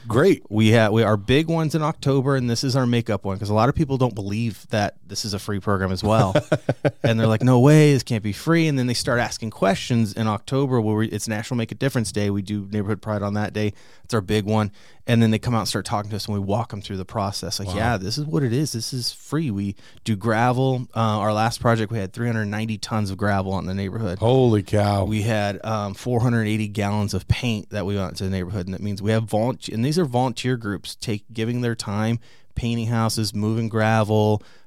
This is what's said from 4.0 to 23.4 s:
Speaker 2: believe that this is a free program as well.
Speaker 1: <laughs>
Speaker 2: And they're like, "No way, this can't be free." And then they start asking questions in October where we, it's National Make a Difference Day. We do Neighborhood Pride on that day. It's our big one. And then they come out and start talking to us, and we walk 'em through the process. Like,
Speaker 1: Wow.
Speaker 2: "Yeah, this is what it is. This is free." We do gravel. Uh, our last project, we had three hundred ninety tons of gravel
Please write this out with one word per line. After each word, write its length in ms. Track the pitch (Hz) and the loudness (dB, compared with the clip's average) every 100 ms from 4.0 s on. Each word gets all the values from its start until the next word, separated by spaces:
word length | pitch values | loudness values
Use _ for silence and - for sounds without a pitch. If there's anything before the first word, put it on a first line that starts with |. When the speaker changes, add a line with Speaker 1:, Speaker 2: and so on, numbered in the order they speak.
| 127 107 | 0 -2
Speaker 2:
believe 520 | 98 104 117 92 - | -6 -4 -4 -6 -4
that 240 | 110 101 - - | 0 0 -4 -12
this 160 | 98 | -8
is 100 | 110 | -6
a 60 | 95 | -6
free 200 | - 101 | -4 -4
program 300 | 98 98 92 | 0 0 0
as 100 | 92 | 0
well. 300 | 104 110 95 147 | 2 4 4 2
Speaker 1:
<laughs> 60 | - - - 131 139 - | 0 -2 -2 -2 -2 0
Speaker 2:
And 160 | - 113 | 0 2
they're 80 | 113 | 2
like, 140 | 110 | 4
"No 180 | 123 127 | 4 6
way, 340 | 135 156 151 | 8 8 8
this 100 | 135 | 4
can't 200 | - 113 | 0 -4
be 80 | 107 | -2
free." 340 | 101 - 165 160 | -4 0 2 2
And 100 | 139 | 0
then 100 | 123 | 0
they 60 | |
start 260 | 120 - 120 | -2 0 0
asking 300 | 113 - 113 | -2 -4 -10
questions 640 | - 190 190 - 117 110 | -2 0 0 0 2 2
in 140 | 104 110 | 0 -2
October 520 | 104 - 135 139 127 | -2 -2 -2 0 0
where 160 | 107 107 | 2 0
we, 120 | 110 | 0
it's 200 | 104 - | -2 -4
National 300 | 107 107 120 | -6 -4 -4
Make 140 | 113 | -4
a 40 | - | -2
Difference 360 | 135 131 107 | -2 0 -2
Day. 180 | 104 104 | 0 0
We 120 | 101 | 0
do 260 | 95 104 98 | -2 -6 -4
Neighborhood 300 | 104 101 104 | -4 -2 -4
Pride 200 | - 104 | -4 -4
on 100 | 101 | -2
that 200 | 104 104 | -2 -2
day. 200 | 98 107 - - - | -2 -4 -4 -14 -20
It's 100 | - | -6
our 80 | 117 | -4
big 240 | 90 107 101 | 0 -2 0
one. 260 | 110 107 - - - - | 0 0 -4 -20 -10 0
And 140 | 117 | 4
then 100 | 113 | 4
they 80 | 110 | 2
come 160 | - 113 | 0 -2
out 40 | |
and 60 | - | -2
start 180 | 107 92 | -4 -4
talking 260 | 107 104 | -4 -4
to 40 | 104 | -8
us, 100 | - | -4
and 80 | 104 | -4
we 40 | |
walk 320 | 95 104 120 | -2 -2 -2
'em 80 | 101 | -8
through 160 | - 95 | -10 -10
the 80 | 92 | -6
process. 540 | 113 98 - 92 - | -4 -4 -4 -6 -6
Like, 100 | 98 | -4
Speaker 1:
Wow. 60 | 98 | -2
Speaker 2:
"Yeah, 220 | 117 110 | -2 -2
this 200 | 92 151 | -4 -6
is 60 | 151 | -4
what 180 | 160 | -2
it 100 | 131 | 0
is. 180 | 123 151 | 0 -2
This 200 | 117 117 | -4 -6
is 180 | 131 117 | -6 -8
free." 380 | - - 147 156 | -10 -6 -4 -2
We 260 | 98 101 95 - - | -2 -4 -6 -12 -10
do 120 | - 104 | -4 -2
gravel. 720 | 110 110 120 127 135 127 123 113 | 0 2 2 2 0 -2 -4 -2
Uh, 40 | |
our 340 | 113 107 104 | 0 0 0
last 260 | 107 113 - | 0 0 0
project, 320 | 123 113 104 | 0 0 0
we 60 | 113 | -4
had 160 | 95 | -6
three 140 | - 120 | -4 -4
hundred 180 | 113 104 | -2 -2
ninety 320 | 104 110 110 | -4 -4 -6
tons 320 | - 110 101 | -4 -2 -2
of 80 | 95 | -2
gravel 360 | 101 98 | 0 0